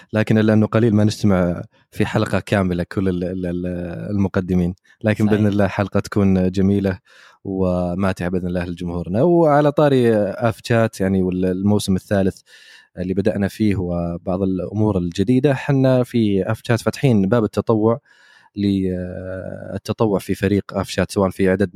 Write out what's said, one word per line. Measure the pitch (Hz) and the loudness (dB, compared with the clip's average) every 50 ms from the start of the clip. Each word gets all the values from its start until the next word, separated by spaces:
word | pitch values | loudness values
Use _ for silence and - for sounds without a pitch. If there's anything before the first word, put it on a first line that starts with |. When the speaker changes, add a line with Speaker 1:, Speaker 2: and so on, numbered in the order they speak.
| - _ | -10 _
Speaker 1:
لكن | - 110 110 - 113 110 | -2 0 2 2 4 4
إلا | 107 110 | 4 4
أنه | 107 107 107 | 4 4 4
قليل | - - 110 117 120 104 | 4 2 2 4 4 4
ما | 104 107 | 4 2
نجتمع | 107 104 - - 107 95 90 90 87 87 95 110 - _ _ _ _ | 2 0 0 0 2 2 2 2 0 -2 -4 -8 -14 _ _ _ _
في | - - 107 | -6 -4 -4
حلقة | - - 110 107 95 95 95 | -2 -2 -2 -2 0 -2 -4
كاملة | - - 110 101 95 92 90 87 87 - | -2 0 0 0 0 0 0 -2 -4 -4
كل | - 104 95 95 | -4 -2 -2 0
ال-، | 90 87 90 | -2 -2 -4
ال-، | 87 92 95 90 | -6 -6 -6 -6
ال-، | 87 87 87 87 90 90 87 87 87 85 - - 92 | -6 -4 -4 -6 -6 -6 -6 -8 -10 -10 -10 -8 -4
المقدمين، | 104 98 98 95 - 98 92 85 92 90 87 87 95 - _ _ _ _ - | -2 -2 0 0 0 -2 -2 0 0 0 0 0 -2 -6 _ _ _ _ -2
لكن | 110 104 - 110 | 0 0 2 2
Speaker 2:
صحيح. | 104 107 | 2 2
Speaker 1:
بإذن | 104 107 104 | 2 2 2
الله | 98 104 101 | 2 2 0
حلقة | 95 - - 101 95 - 101 | 0 0 -2 -4 -2 -2 -2
تكون | - - - 107 98 98 95 92 92 92 | -4 -2 0 2 2 4 4 2 2 0
جميلة | 90 98 95 98 101 101 98 95 92 90 _ _ _ - - - _ _ - | 0 2 2 2 2 2 0 0 -2 -4 _ _ _ -20 -20 -20 _ _ -10
وماتعة | 98 95 92 95 90 90 90 90 87 87 92 101 95 95 - 90 87 | -8 -4 -2 0 0 0 0 -2 -2 -2 -2 -2 -2 -2 -2 -4 -4
بإذن | 92 90 87 | -2 -2 -2
الله | 90 87 90 87 | -2 -4 -4 -4
لجمهورنا. | 87 87 82 92 87 85 87 85 82 90 110 | -6 -8 -8 -8 -6 -6 -6 -6 -4 0 0
وعلى | 143 180 175 170 165 151 143 147 147 147 | 2 2 4 4 4 4 4 4 2 2
طاري | 139 - 151 143 135 127 120 117 110 | 2 2 2 4 4 4 4 4 4
آف | 104 104 95 95 - 120 113 110 - - | 2 2 0 -2 -2 -2 -2 -2 -2 -2
شات | - 120 113 113 110 - - | 0 2 2 2 0 0 -2
يعني | 98 95 98 95 | 0 0 2 2
وال-، | 92 92 90 90 92 | 0 0 0 0 0
الموسم | 92 90 92 98 101 104 104 - - 95 | 0 0 0 0 2 2 2 0 0 -2
الثالث | 90 - - 107 98 95 95 - - _ _ - - - - - - - _ _ 90 | -2 -2 0 0 0 2 0 -2 -4 _ _ -20 -20 -20 -20 -20 -20 -20 _ _ -8
اللي | 90 90 92 | -6 -4 -2
بدأنا | 98 98 107 - 101 101 95 | -2 0 0 0 0 -2 -4
فيه | - - 110 104 95 | -2 0 0 0 0
وبعض | 92 90 87 87 87 87 85 85 87 - 98 90 95 | 0 -2 -4 -4 -4 -4 -4 -6 -6 -6 -4 -4 -2
الأمور | 98 95 95 90 90 - 101 104 107 107 101 92 | -2 -2 -2 -2 -4 -4 -2 0 0 2 2 0
الجديدة، | 87 87 85 95 98 107 127 127 131 147 135 | -2 -2 -2 -2 0 2 2 2 2 2 0
حنا | 127 - - 139 135 131 131 131 127 | -2 -2 -2 0 2 2 2 2 2
في | 123 - - 120 110 104 98 95 - - | 0 0 0 0 0 2 2 0 0 -2
آف | 110 - - | -4 -4 -2
شات | - 117 110 | -2 -2 0
فاتحين | - 113 - - - 139 117 101 95 95 | 0 -2 -2 0 2 2 4 4 2 2
باب | 117 120 107 | 0 0 -2
التطوع | 101 - 104 - - 117 107 104 113 117 135 - _ _ _ _ _ _ _ _ _ - | -2 -2 -2 0 0 0 2 2 0 0 -2 -6 _ _ _ _ _ _ _ _ _ -6
للتطوع | 101 101 101 98 95 95 92 92 90 90 90 90 92 92 92 92 92 - 50 50 101 101 98 - 101 - - 107 - 117 107 98 90 | -2 0 0 0 0 0 -2 -4 -6 -6 -8 -10 -10 -10 -10 -10 -10 -10 -10 -12 -12 -12 -10 -10 -8 -8 -6 -2 0 0 0 0 0
في | - - 95 | -2 -4 -4
فريق | - 101 95 101 98 - - - | -2 0 0 0 0 -2 -2 -4
آف | 98 92 - | -6 -6 -4
شات، | - - 92 - | -4 -4 -4 -2
سواء | - 104 98 92 | 0 0 0 0
في | - - 98 92 | 0 0 0 2
عدد، | 92 95 101 90 95 | 2 2 0 -2 -2